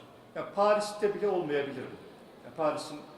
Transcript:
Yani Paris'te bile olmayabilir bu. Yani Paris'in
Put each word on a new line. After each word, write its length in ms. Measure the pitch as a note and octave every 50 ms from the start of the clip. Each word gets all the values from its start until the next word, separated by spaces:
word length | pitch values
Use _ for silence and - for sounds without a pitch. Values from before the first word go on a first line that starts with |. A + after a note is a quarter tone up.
| - - - - - - -
Yani 120 | E3 D3+ - -
Paris'te 600 | G3 G3+ G#3 G#3 G#3 - - - - G#3+ G3+ G3+
bile 140 | F3 G3 G3+
olmayabilir 480 | F#3+ F3+ E3 D3 D3 C#3+ C#3 C#3 B2
bu. 200 | B2 - - - - - - - - - - - - -
Yani 100 | A#2+ A#2+
Paris'in 420 | - D#3+ D3+ - - - - D3 D3 - - -